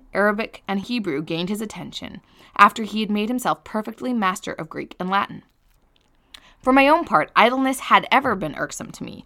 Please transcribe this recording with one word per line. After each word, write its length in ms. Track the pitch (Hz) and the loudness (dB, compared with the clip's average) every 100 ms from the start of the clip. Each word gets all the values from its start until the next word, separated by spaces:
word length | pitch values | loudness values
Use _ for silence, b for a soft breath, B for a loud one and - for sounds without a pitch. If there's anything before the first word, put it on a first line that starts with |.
| _ | _
Arabic, 500 | - 208 208 214 - - | 0 2 2 -4 -10 -6
and 120 | 196 | -6
Hebrew 420 | 190 240 196 143 | -4 -6 -4 -4
gained 280 | 160 165 180 | -4 -4 -4
his 120 | 208 | -4
attention, 600 | 214 180 185 - - - B B B B | -8 -10 -12 -12 -14 -16 B B B B
after 260 | 202 - | 4 4
he 180 | 214 214 | -6 -4
had 100 | 214 | -2
made 180 | 208 214 | -2 -2
himself 340 | 247 185 156 | -2 -2 -4
perfectly 500 | - 214 214 220 254 | -4 -8 -8 -8 -4
master 400 | 240 190 190 - | -2 -2 -2 -8
of 160 | - 156 | -10 -10
Greek 260 | 147 - - | -10 -12 -8
and 100 | 185 | -4
Latin. 340 | 196 202 - - _ _ _ _ _ _ _ _ B B B 254 | -2 -4 -10 -20 _ _ _ _ _ _ _ _ B B B 4
For 80 | |
my 140 | 269 269 | 6 8
own 180 | 330 330 | 6 4
part, 260 | 180 147 170 | 0 2 4
idleness 440 | 220 262 262 262 | 4 4 -2 -2
had 280 | - 202 - | 2 2 4
ever 220 | - 277 | 2 2
been 220 | 196 156 - | -2 -4 -6
irksome 340 | 151 - - | -8 -8 -14
to 100 | - | -12
me, 200 | - - | -14 -14